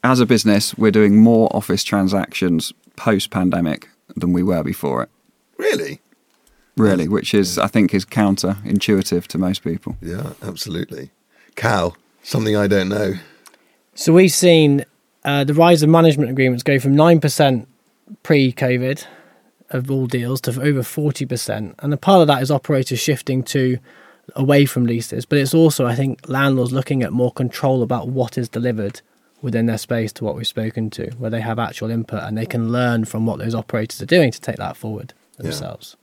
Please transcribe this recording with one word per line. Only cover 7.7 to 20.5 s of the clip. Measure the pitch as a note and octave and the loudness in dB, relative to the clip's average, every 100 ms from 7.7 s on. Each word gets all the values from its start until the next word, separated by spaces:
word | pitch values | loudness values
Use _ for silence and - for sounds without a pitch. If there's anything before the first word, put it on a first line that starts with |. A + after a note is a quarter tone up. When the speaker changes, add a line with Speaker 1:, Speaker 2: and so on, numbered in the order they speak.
| A#2 F#2+ | 2 2
Speaker 1:
is | G2 - | 0 -2
counterintuitive | - G#2 F#2+ F#2 G2+ G#2 G2+ - G2+ F#2 F2 - | 0 0 0 -2 -4 -2 -2 2 0 2 -4 -4
to | E2+ | -4
most | F#2 G2 | -2 -2
people. | E2+ E2 - - | -6 -8 -8 -12
Speaker 2:
Yeah, | E2+ F#2 C#3 - | -10 -8 -10 -10
absolutely. | G#2+ E2+ - E2+ - D#2+ C3+ _ _ _ _ - | -14 -12 -10 -8 -8 -12 -16 _ _ _ _ -6
Cal, | A2 G#2 F2 - _ _ | -2 0 -2 -6 _ _
something | - B2+ A2 G#2 | -6 -4 0 0
I | G2+ | 2
don't | G2+ F#2 | 2 0
know. | G#2 G2+ F#2+ - _ - _ _ _ _ - | -2 -4 -6 -12 _ -20 _ _ _ _ -6
Speaker 3:
So | - | 4
we've | E3 F#3 | 6 6
seen, | - F3+ E3 D3+ C#3 - _ _ _ - | 4 4 6 6 2 -2 _ _ _ -4
uh, | C#3+ | -2
the | C#3 D3 | 0 4
rise | E3+ E3+ | 6 6
of | D3+ | 6
management | E3 E3 C#3+ B2 | 6 6 4 -2
agreements | C3 C3 B2 | 0 0 0
go | C3+ C#3 | 0 0
from | C3+ C#3 | 2 4
nine | D#3+ E3 | 6 6
percent | C#3+ - C#3+ B2+ - _ _ _ _ - | 2 2 2 2 -4 _ _ _ _ -20
pre-covid | - D3 C3 A#2+ C3 B2+ B2+ C3+ - - _ _ _ _ _ | 0 2 2 0 -2 -2 -2 -6 -10 -20 _ _ _ _ _
of | C3+ B2+ | -8 -4
all | C3+ B2+ | -4 -2
deals | B2+ A#2+ C3 | -4 -4 -4
to | - | -4